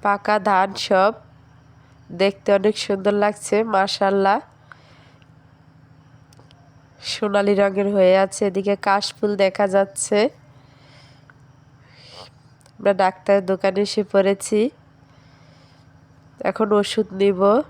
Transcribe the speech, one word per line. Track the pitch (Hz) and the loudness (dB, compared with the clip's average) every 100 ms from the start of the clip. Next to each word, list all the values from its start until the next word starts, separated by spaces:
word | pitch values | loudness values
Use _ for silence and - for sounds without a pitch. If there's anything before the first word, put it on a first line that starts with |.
পাকা | 208 202 - 214 196 | -2 -4 -2 -2 0
ধান | 190 196 196 - | 0 0 -4 -2
সব। | 190 196 226 - - _ - _ - _ - - | 2 2 0 -16 -20 _ -20 _ -20 _ -20 -20
দেখতে | 170 196 196 - 202 | -2 -2 -2 0 2
অনেক | 196 214 - | 2 -2 -4
সুন্দর | 196 190 202 | -2 -2 0
লাগছে, | 208 208 - 208 226 | 0 -2 -2 -2 0
মাশাআল্লাহ, | 202 196 - 196 196 196 220 - _ _ - - - - _ _ - _ _ _ _ _ _ _ - _ - - - - - _ _ - | 0 0 0 0 2 0 0 -4 _ _ -20 -20 -20 -20 _ _ -20 _ _ _ _ _ _ _ -20 _ -20 -20 -20 -20 -20 _ _ -14
সোনালী | - 214 202 202 202 | -6 -2 0 0 2
রঙের | 202 190 202 | 0 0 -2
হয়ে | 202 185 190 | 2 4 4
আছে। | 190 - 202 | 2 -2 -4
এদিকে | 185 196 202 - | -2 -2 -2 0
কাশফুল | 196 - - 208 202 | 0 -2 -4 -4 0
দেখা | 190 190 202 | 0 2 0
যাচ্ছে। | 190 196 - - 208 240 - - - _ - - - - - _ - - _ _ _ - - - - 92 _ _ _ - | 2 0 -4 -2 0 0 -4 -20 -20 _ -20 -20 -20 -20 -20 _ -20 -20 _ _ _ -20 -20 -20 -20 -20 _ _ _ -20
আমরা | _ 196 196 | _ -2 2
ডাক্তারের | 190 - - 202 180 | 0 -2 0 0 0
দোকানে | 190 196 190 202 | -2 -2 -2 -2
এসে | - 202 | -2 -2
পড়েছি, | 196 190 196 - 214 233 - _ _ _ - - - - - - _ - - _ _ _ - | 0 2 0 -2 0 0 -4 _ _ _ -20 -20 -20 -20 -20 -20 _ -20 -20 _ _ _ -8
এখন | - 196 220 208 | -6 -2 0 0
ওষুধ | 202 - 196 190 | 0 -2 -4 0
নিব। | 202 185 196 220 302 | 0 2 2 2 0